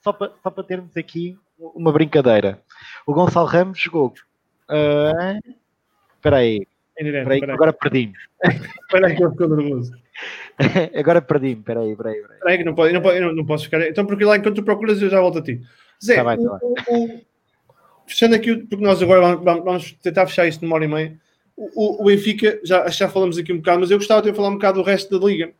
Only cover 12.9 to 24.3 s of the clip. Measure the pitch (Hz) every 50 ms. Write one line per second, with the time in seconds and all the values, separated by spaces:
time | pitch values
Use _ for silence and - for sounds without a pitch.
12.9 | 175 180 - 190 180 180 180 170 160 160 156 131 151 151 151 - - 160 165 165
13.9 | 165 - 202 202 202 196 208 208 214 208 202 220 202 208 202 202 208 202 220 220
14.9 | 214 196 202 190 190 196 180 180 165 165 156 143 123 120 123 - _ _ _ _
15.9 | _ _ - 208 240 185 123 120 120 - 233 240 202 190 - 247 247 247 - 240
16.9 | 240 233 233 226 226 233 _ _ _ _ _ _ _ _ _ _ _ _ _ _
17.9 | _ _ _ _ - - 233 233 233 214 220 233 226 226 - - - 196 208 202
18.9 | 190 180 185 170 185 185 180 175 175 160 175 180 170 170 175 185 180 180 - -
19.9 | - _ _ 180 165 190 185 185 - - 175 165 156 160 170 165 165 160 156 151
20.9 | 151 156 156 160 160 - _ _ _ _ _ _ _ - - - - 226 214 214
21.9 | 185 - 214 196 202 202 202 214 214 - - 214 214 - - 165 185 180 156 175
22.9 | 160 - 202 185 - 190 190 180 170 170 170 160 180 170 156 180 175 175 185 175
23.9 | 196 208 202 - 220 214 214 214